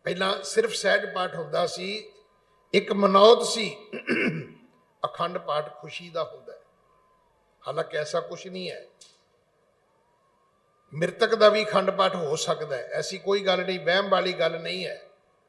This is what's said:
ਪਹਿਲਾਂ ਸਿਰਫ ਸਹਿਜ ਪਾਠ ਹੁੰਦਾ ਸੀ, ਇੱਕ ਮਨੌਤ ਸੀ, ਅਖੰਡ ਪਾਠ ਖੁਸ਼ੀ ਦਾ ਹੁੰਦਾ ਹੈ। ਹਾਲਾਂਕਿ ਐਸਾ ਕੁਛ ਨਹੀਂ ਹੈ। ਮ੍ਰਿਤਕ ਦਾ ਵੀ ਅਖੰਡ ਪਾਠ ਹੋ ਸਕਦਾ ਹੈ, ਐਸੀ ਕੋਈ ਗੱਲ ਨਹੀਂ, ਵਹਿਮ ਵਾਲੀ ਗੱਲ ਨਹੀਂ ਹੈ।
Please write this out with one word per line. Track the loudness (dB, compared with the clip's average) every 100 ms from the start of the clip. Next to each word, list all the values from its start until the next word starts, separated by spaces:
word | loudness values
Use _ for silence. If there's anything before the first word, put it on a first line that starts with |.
ਪਹਿਲਾਂ | -8 -2 -2 -2
ਸਿਰਫ | -2 0 0
ਸਹਿਜ | 0 2 2 0
ਪਾਠ | -4 -4 -6
ਹੁੰਦਾ | -4 -2 -2
ਸੀ, | -4 -8 -10 -12 -20 _ _ _ _ 0
ਇੱਕ | 0 0
ਮਨੌਤ | 2 6 8 10 8
ਸੀ, | 4 -2 -4 -6 -14 -12 -4 0 0 -2 -10 -16 -20 _ _ -8 -8
ਅਖੰਡ | -4 -4 -4
ਪਾਠ | -4 -4 -4 -12
ਖੁਸ਼ੀ | -16 -14 -10
ਦਾ | -6
ਹੁੰਦਾ | -6 -10 -20
ਹੈ। | -20 _ _ _ _ _ _ _ _ _ _ -8
ਹਾਲਾਂਕਿ | -6 -4 -6
ਐਸਾ | -4 -4
ਕੁਛ | -6 -12 -12
ਨਹੀਂ | -12 -10
ਹੈ। | -12 -16 _ -20 _ _ _ _ _ _ _ _ _ _ _ _ _ _ _ _ _ _
ਮ੍ਰਿਤਕ | -4 -4 2 2 8
ਦਾ | 6
ਵੀ | 6
ਅਖੰਡ | 2 0 0
ਪਾਠ | 2 0 0
ਹੋ | -4 -2
ਸਕਦਾ | -2 -4 -4 -8
ਹੈ, | -6
ਐਸੀ | -6 -6 -6
ਕੋਈ | -2 0 2
ਗੱਲ | 0 0
ਨਹੀਂ, | -2
ਵਹਿਮ | 0 0 2
ਵਾਲੀ | 2 2
ਗੱਲ | 0 0 -2
ਨਹੀਂ | -8 -8 -8
ਹੈ। | -10 -16 _ _ _